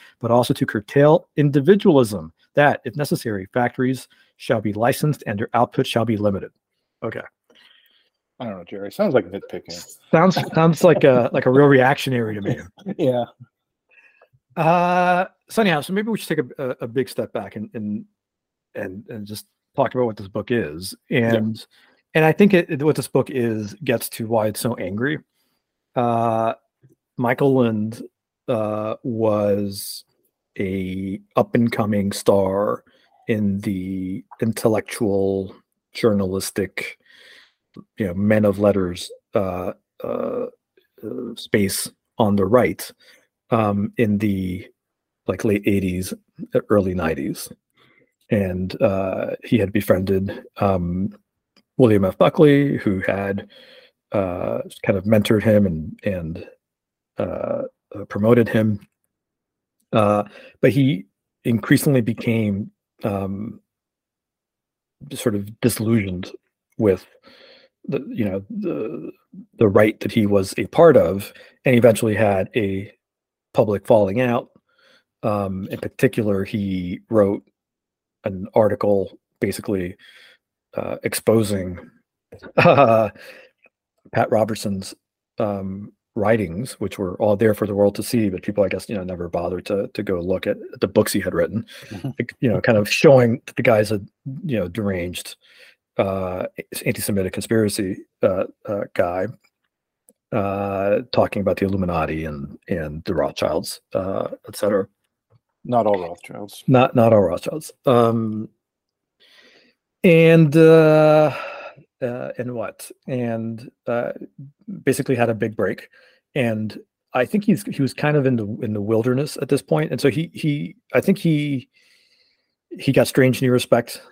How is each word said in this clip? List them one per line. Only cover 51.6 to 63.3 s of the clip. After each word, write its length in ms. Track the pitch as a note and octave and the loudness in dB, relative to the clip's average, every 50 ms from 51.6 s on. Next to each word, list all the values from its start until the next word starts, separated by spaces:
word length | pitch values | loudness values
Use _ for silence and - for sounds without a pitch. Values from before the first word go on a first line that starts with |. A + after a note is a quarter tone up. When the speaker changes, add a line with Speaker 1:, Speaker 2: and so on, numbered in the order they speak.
| _ _ _ - | _ _ _ 4
Speaker 1:
William 220 | B2+ A2+ G#2+ G2 F#2+ | 6 6 6 4 2
F. 120 | F#2 - | 0 2
Buckley, 600 | - F3+ D#3 - - D#3 D3 C#3+ C#3 C#3+ C#3 - - | 2 2 2 4 6 6 6 6 6 4 0 -2 -2
who 220 | - G#2+ F#2+ F#2+ | -2 -2 -2 -2
had, 480 | F#2+ - F#2+ G2 G2 G2 G2+ G2+ - - - - - - - - _ _ _ _ _ - | -2 -2 -4 -2 -2 -4 -4 -6 -8 -12 -20 -20 -20 -20 -20 -20 _ _ _ _ _ -4
uh, 480 | - G#2 F#2+ F2+ F2 F2+ - - - - - F#3+ - - - | -2 -2 -2 -2 -4 -4 -4 -4 -4 -6 -8 -10 -14 -8 -2
kind 100 | - G#2 | -2 0
of 80 | F#2+ F#2 | 0 2
mentored 380 | G#2 A2+ G#2+ G#2 - A2+ G#2 | 2 4 4 4 4 2 2
him 240 | G2+ A2+ G#2+ G#2 G2+ | 4 4 4 4 4
and, 320 | F2+ D#2+ D#2 D#2 - - - - | 2 0 -4 -6 -10 -10 -8 -6
and, 440 | G#2 F#2+ F2+ E2 D#2+ E2 F#2+ - - - _ _ _ _ _ _ _ _ _ _ _ _ - | -6 -6 -6 -6 -8 -10 -12 -14 -18 -20 _ _ _ _ _ _ _ _ _ _ _ _ -8
uh, 440 | G#2 F2+ - - - - - - - - _ _ _ - - | -6 -6 -6 -6 -6 -4 -4 -6 -6 -8 _ _ _ -16 -14
uh, 100 | G2+ G2+ | -14 -12
promoted 420 | - - G2+ G#2 A2+ A#2+ A#2+ A2+ - | -8 -4 0 4 6 6 6 6 4
him. 300 | - A2 A2 A2 G#2 - - _ _ _ _ _ _ _ _ _ _ _ _ _ _ _ _ _ _ _ _ - | 2 2 2 2 0 -2 -6 _ _ _ _ _ _ _ _ _ _ _ _ _ _ _ _ _ _ _ _ -2
Uh, 300 | - A2+ G#2 G2+ G#2 G#2 G#2 - - - - - _ - | 0 2 4 4 2 0 -2 -4 -10 -20 -20 -20 _ 2
but 100 | - C3 | 2 2
he 340 | G#2 C#3+ C3+ C3+ E3+ F#3 - _ _ _ _ _ _ _ - | 4 4 2 2 0 -2 -6 _ _ _ _ _ _ _ -4
increasingly 560 | C3 A#2 G#2+ - - D3 C3+ - D#3 C#3 B2+ | -2 -2 0 2 2 2 4 4 4 2 2
became, 720 | G#2+ A#2 A2 - - A#2+ A2+ A2+ A2 G#2 G2 G2+ G#2+ - _ _ _ _ _ _ - | 2 0 -4 -4 -2 -2 -2 0 0 -2 -2 -4 -6 -10 _ _ _ _ _ _ -6
um, 560 | A2 G2 G2 G2 F#2+ | -4 -4 -4 -6 -6